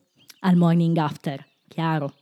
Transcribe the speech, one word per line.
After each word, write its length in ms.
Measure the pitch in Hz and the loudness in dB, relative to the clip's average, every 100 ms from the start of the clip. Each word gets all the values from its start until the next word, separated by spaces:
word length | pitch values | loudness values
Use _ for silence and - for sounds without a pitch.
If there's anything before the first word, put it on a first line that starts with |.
| _ _ - - | _ _ -20 -6
al 140 | 190 180 | 0 2
morning 400 | 170 170 165 165 | 4 2 2 0
after, 460 | 151 151 - 139 - _ _ | -2 -6 -10 -12 -14 _ _
chiaro? 460 | - 165 156 143 - | -6 -4 -4 -6 -10